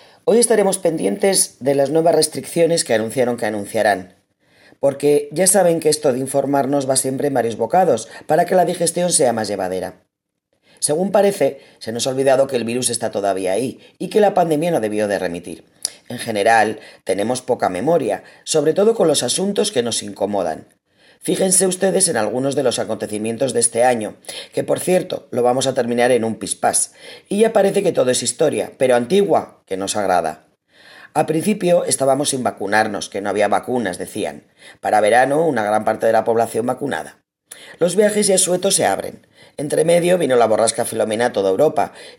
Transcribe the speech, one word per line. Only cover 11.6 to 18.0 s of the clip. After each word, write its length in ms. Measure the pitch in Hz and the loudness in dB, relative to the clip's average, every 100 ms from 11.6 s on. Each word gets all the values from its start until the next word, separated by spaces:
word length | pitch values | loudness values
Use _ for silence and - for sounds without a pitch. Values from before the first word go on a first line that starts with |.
| - _ | -12 _
se 140 | - | -10
nos 160 | 117 135 | -6 -2
ha 20 | |
olvidado 380 | 131 135 131 135 | 0 4 4 2
que 80 | 123 | -2
el 80 | |
virus 260 | 113 123 120 | -2 -4 -4
está 220 | 117 113 | -4 -4
todavía 400 | 107 98 95 92 | -2 -2 -2 -2
ahí 280 | 98 131 - - - | -2 -2 -8 -18 -12
y 80 | 180 | -2
que 140 | 214 | 2
la 120 | 202 | 2
pandemia 380 | 190 170 147 170 | 2 0 0 0
no 100 | 151 | 0
debió 260 | 107 107 104 | -2 -2 -2
de 120 | 95 | -2
remitir. 440 | 90 87 87 78 _ _ - - - | -4 -6 -12 -16 _ _ -14 -14 -14
En 80 | 120 | -10
general, 640 | 120 104 107 113 107 110 - - | -4 0 4 4 4 -2 -12 -8
tenemos 400 | - 92 110 123 | -4 -2 -2 -4
poca 260 | - 117 95 | -4 -2 -2
memoria, 540 | 90 135 170 | -2 0 0